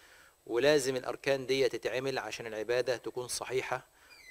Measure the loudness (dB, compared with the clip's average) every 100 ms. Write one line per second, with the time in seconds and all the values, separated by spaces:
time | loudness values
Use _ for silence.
0 | -20 -20 -20 _ -4 2 6 4 4 -2
1 | -4 -4 -2 0 2 2 2 2 -4 -2
2 | -2 -2 -2 -4 -6 -4 0 2 2 0
3 | -4 -6 -4 -6 -2 -2 0 -4 -6 _
4 | -20 -20 -20